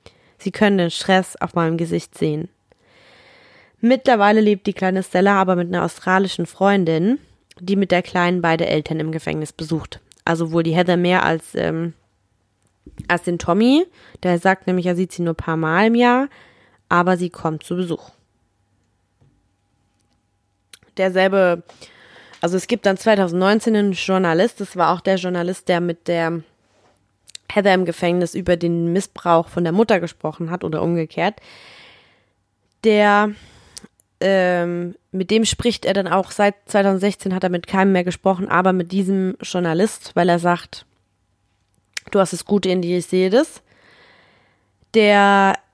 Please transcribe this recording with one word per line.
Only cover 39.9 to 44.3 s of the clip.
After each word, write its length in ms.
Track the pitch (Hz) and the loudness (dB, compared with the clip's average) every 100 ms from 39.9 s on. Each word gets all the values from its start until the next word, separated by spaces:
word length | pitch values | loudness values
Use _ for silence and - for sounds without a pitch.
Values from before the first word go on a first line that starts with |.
| - - 185 | -4 -6 0
weil 140 | 175 | 2
er 100 | 170 | 2
sagt, 460 | 175 175 - - - _ _ _ _ _ _ _ _ _ _ - - | 0 -2 -4 -20 -20 _ _ _ _ _ _ _ _ _ _ -20 -2
„Du 80 | 202 | 0
hast 140 | 180 | 0
das 120 | 175 - | -4 -2
Gute 240 | 202 180 | -2 0
in 120 | 175 | -2
dir, 160 | 170 180 | -2 -4
ich 80 | - | -2
sehe 240 | 185 185 | 0 2
das.“ 320 | 226 330 - _ _ _ _ _ _ _ | 2 0 -6 _ _ _ _ _ _ _